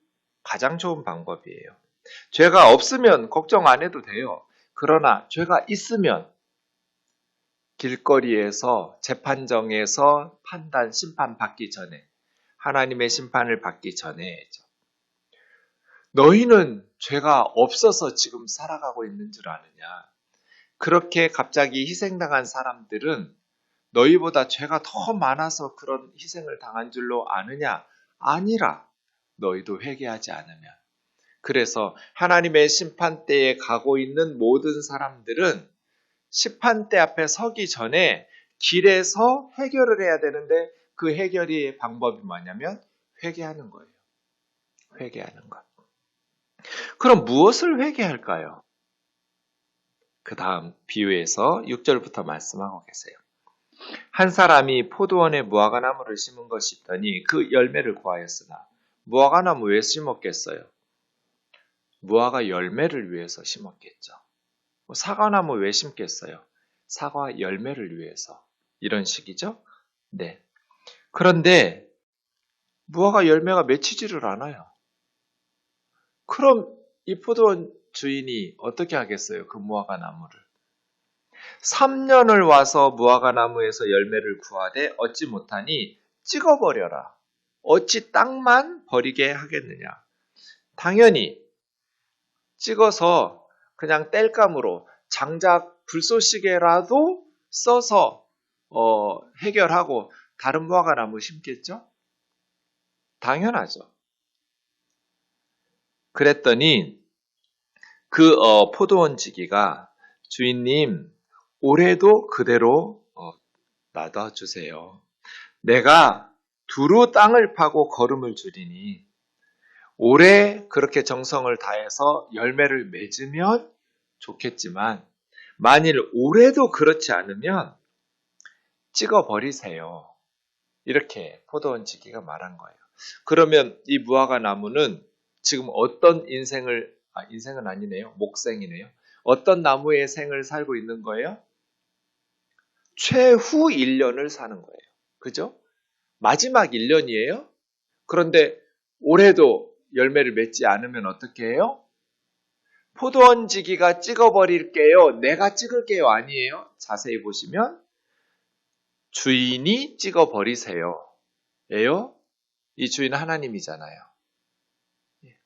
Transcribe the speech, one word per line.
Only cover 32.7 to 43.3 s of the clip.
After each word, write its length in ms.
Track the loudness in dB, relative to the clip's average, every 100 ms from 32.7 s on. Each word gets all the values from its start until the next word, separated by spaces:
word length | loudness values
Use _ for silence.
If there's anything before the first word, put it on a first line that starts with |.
| 0 -6 -6 -6 -4 -2 0 2 -2
가고 400 | -4 -4 -2 -2
있는 400 | -2 -4 -4 -2
모든 440 | 0 0 0 -8
사람들은 880 | -10 -12 -12 -14 -10 -2 -2 -4 -10 _ _ _ _ _ _
심판대 680 | -8 -8 -4 -2 -2 0 2
앞에 300 | 2 0 -6
서기 400 | -6 -8 -8 -10
전에 600 | -8 -4 0 0 -2 -10 _ _ -8
길에서 920 | -4 2 4 4 0 0 0 0 -8 -12
해결을 420 | -6 -2 0 0
해야 180 | -2 -2
되는데, 520 | -4 -6 -2 -2 -4 _ _ -8
그 180 | -6
해결의 640 | -4 -6 -6 -4 -6 -6 -8
방법이 460 | -12 -6 -6 -6
뭐냐면 580 | -14 -16 -16 -14 -12 -14 _ _ _ _
회개하는 460 | -14